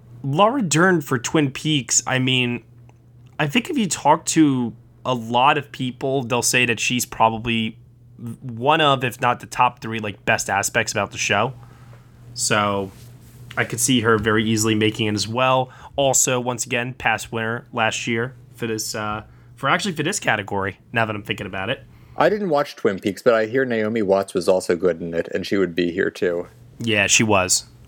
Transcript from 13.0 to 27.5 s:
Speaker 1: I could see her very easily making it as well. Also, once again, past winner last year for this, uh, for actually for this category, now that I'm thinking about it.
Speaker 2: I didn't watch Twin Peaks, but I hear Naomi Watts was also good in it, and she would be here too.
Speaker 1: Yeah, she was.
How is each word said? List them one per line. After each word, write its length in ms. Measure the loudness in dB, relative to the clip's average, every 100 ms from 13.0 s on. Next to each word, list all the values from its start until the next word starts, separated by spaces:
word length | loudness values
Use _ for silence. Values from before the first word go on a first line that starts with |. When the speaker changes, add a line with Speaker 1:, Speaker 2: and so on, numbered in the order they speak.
| -20 -20 -20 -20 -8 -4
Speaker 1:
I 80 |
could 140 | -4 -2
see 220 | 0 2
her 180 | 4 2
very 260 | 2 2
easily 300 | 2 0 2
making 320 | 2 2 0 -2
it 80 |
as 140 | -2 -4
well. 420 | 0 2 2 -2 -10 -8
Also, 460 | -2 2 2 0 0
once 260 | -2 -6 -4
again, 280 | -4 -4
past 360 | -4 -2 -2 -4
winner 360 | -4 -4 -6 -6
last 360 | -2 0 0 -2
year 260 | -2 -4 -8 -20
for 120 | -10 -6
this, 300 | -6 -6 -6
uh, 260 | -6 -6 -10 -20 -20
for 140 | -4 0
actually 240 | 0 0
for 100 | -4
this 160 | -4 -2
category, 600 | 0 0 0 -2 -4 -6 -4
now 120 | 0
that 100 | 0
I'm 80 | -2
thinking 240 | -6 -6 -8
about 220 | -6 -6
it. 140 | -6 -10 -20 -8 0
Speaker 2:
I 120 | 2
didn't 200 | 2 0
watch 260 | 0 0
Twin 240 | -2 -2 0
Peaks, 240 | -4 0
but 120 | 2
I 120 | 2 2
hear 180 | 0
Naomi 380 | 0 0 0 0
Watts 320 | 2 2 0
was 140 | -2 2
also 280 | 2 0 0
good 240 | 0 0
in 140 | -4
it, 140 | -4 -4
and 180 | -4 -2
she 100 | 0
would 180 | 0
be 180 | 0 -2
here 180 | 0 -2
too. 380 | -2 -2 -2 -6 -14 -20 -8
Speaker 1:
Yeah, 280 | -2 0 2
she 160 | 2
was. 440 | 4 4 2